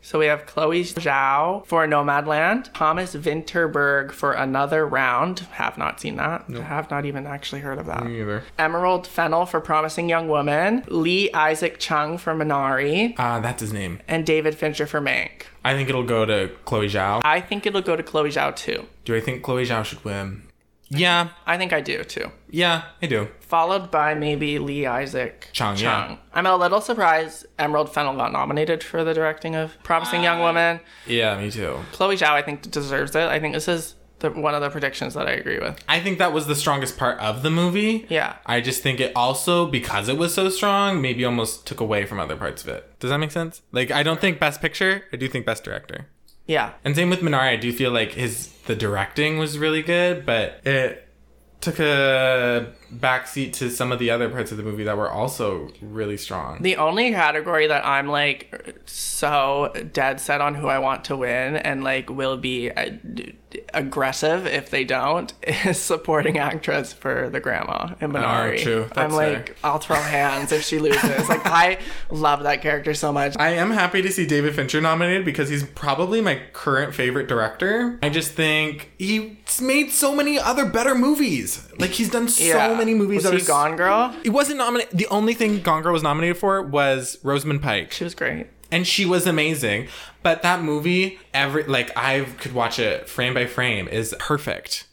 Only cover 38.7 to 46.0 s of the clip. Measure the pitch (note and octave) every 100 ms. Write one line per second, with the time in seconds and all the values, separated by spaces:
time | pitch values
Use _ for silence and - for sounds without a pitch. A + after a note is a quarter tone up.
38.7 | C3 C#3 B2+ B2+ A#2+ B2 C3+ - F3 E3+
39.7 | C3+ A#2 G#2 G#2 C#3 E3+ E3+ F#3+ F#3+ G#3
40.7 | G3 G3+ F#3 C3 A#2+ B2 A#2+ A2+ - -
41.7 | - A2+ G#2 G2 G2+ D#2 D2+ D#2 - -
42.7 | A#1+ - - B2 C#3+ D#3 E3+ E3 - _
43.7 | A#2+ B2+ C3+ D3 E3 G3 E3 D3+ C#3+ D#3+
44.7 | - F#3+ G3 - B2+ C3 C3 A2+ A2+ G#2
45.7 | G2+ - -